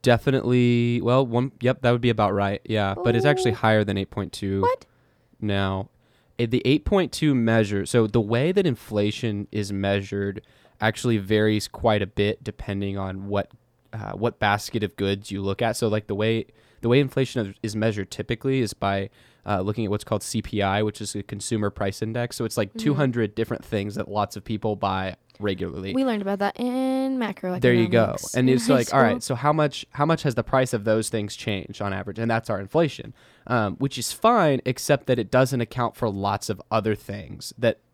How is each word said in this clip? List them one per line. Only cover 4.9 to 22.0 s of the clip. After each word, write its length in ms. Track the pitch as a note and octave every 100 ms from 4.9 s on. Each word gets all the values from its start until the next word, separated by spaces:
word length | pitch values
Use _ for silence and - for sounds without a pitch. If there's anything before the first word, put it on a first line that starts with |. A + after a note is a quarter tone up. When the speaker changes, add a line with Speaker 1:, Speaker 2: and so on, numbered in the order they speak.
| _ _ _ _ _
Speaker 1:
now. 500 | G#2+ G2 G2 F#2+ G2 _ _ _ _ -
It, 120 | A#2
the 100 | A#2+ B2
eight 180 | D3+
point 280 | - G3 D#3
two 240 | - D3+ C3
measure, 500 | A2+ A2+ G#2 G2+ -
so 220 | B2 A2
the 120 | A#2+
way 300 | G#2 A#2 D3+
that 140 | F#3 F3+
inflation 840 | A#2+ - G#2+ G#2 - A#2 G2+ G#2
is 200 | G#2+ G2+
measured 720 | G2+ G2 G2+ G2 G2+ G2+ G2 _ _ _ _
actually 360 | A2 A2 B2 A2+
varies 500 | F#2+ G#2+ G#2+ G#2+ -
quite 340 | - A#2 G#2+
a 60 | G2
bit 360 | - G2+ -
depending 540 | - - - G2 G2 G2
on 300 | F#2+ F#2+ G2+
what, 240 | G2+ - - _ _ _
uh, 200 | A2+ G#2
what 260 | G1+ A2+ -
basket 440 | G#2 G#2 - A2+
of 120 | G2+ -
goods 340 | G2 G2 G#2
you 100 | G2
look 200 | G2 F#2+
at. 160 | A#2 G#2+
So, 100 | A2+
like, 200 | G#2+ -
the 80 | G2+
way, 320 | A2 A2+ - _ _ _
the 80 | A#2
way 100 | B2+
inflation 460 | C3+ C#3 C3 B2 G2+
is, 80 | G2
is 140 | A2 G#2+
measured 340 | A2 G#2 G2
typically 500 | - G2+ A#2 C3+ C3+
is 120 | A2
by, 380 | - G2+ G2 G2+ _ _ _ -
uh, 160 | G2+
looking 240 | F#2+ G#2+ G#2+
at 60 |
what's 120 | G#2
called 200 | - G#2
C 180 | - A2+
P 200 | - G#2+
I, 180 | G2 G2+
which 180 | G#2+ -
is 140 | G#2 G#2
a 60 |
consumer 480 | F#2+ G2+ - A2+ G#2
price 320 | - G2 F#2+